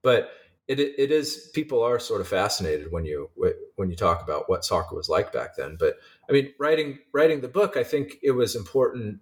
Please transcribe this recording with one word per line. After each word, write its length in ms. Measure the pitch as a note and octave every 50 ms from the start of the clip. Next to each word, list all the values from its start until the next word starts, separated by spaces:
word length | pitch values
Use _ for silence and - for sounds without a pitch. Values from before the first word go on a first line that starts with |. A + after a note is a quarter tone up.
But 300 | - C3 B2 G#2+ - - - - _ _ _ _ _
it, 120 | - C3+ C#3
it, 160 | C#3+ C#3 -
it 140 | - C#3 C#3
is, 380 | D#3 D#3 C#3 - - - - - -
people 280 | D#3 D3+ - C3+ A#2 A#2
are 160 | A#2+ B2 A#2
sort 220 | - - A#2 G2
of 60 | F2+
fascinated 640 | - G2+ F#2 G2+ G#2 - - F#2 D#2 D2+ D2+ D2+ E2
when 140 | E2+ E2 D#2+
you, 240 | D2+ D2+ D2 C#2+ - _ - F2+ F2 - - - - _
when 140 | - G2 F#2
you 60 | E2+
talk 240 | E2+ G#2+ F2 E2+ E2+
about 280 | - - D2+ D2+ - -
what 140 | F#2 F2 -
soccer 300 | - F#2+ E2 E2 - -
was 140 | - - -
like 240 | D#2+ D#2+ D#2+ - -
back 220 | B1+ B1 B1 -
then. 180 | - C2+ C#2+ D#2
But, 200 | D#2+ - - - - - - _ _ _ -
I 40 | C#3+
mean, 200 | C#3 C3+ C#3 - -
writing, 400 | C#3+ D3+ D#3+ D#3 D3+ C#3+ C3+ - _ _ -
writing 280 | C#3+ D#3 D#3+ D#3+ C#3+
the 60 | B2 -
book, 260 | - G3 G#3 F#3+ -
I 60 | C3 A#2
think 340 | - D3+ C#3+ C#3+ C#3+ - _ -
it 80 | C#3+
was 240 | C3 B2 A#2+ A2 -
important 640 | A#2 G2 - - C3+ B2+ A#2 - B2 A2 G#2+ G2+ F#2+